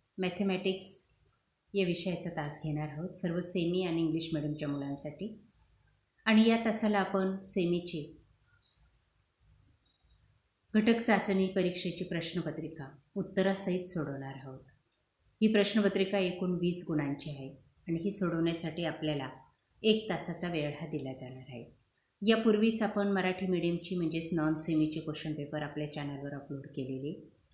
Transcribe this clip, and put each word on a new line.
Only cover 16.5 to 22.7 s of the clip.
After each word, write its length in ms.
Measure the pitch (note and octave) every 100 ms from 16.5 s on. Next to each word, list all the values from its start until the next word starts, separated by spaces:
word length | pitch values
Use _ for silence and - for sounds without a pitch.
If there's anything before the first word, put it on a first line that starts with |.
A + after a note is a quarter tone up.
वीस 340 | F3 F3 E3+ -
गुणांची 420 | D3+ C#3 C#3+ D#3
आहे 200 | C#3 C3+ - - _ -
आणि 120 | E3
ही 120 | G3
सोडवण्यासाठी 760 | - F3 E3 E3 E3+ E3 D#3+ E3
आपल्याला 440 | - D#3 D3 B2+ - - _ _ _
एक 260 | A3 A3 -
तासाचा 420 | E3 - E3+ F3
वेळ 220 | D#3+ D3 D3
हा 80 | D#3
दिला 260 | D3+ C3
जाणार 320 | B2+ C3 C3 B2+
आहे. 340 | B2 A#2+ - _ _ _ - G3+
यापूर्वीच 540 | A3 A3+ G#3 A3+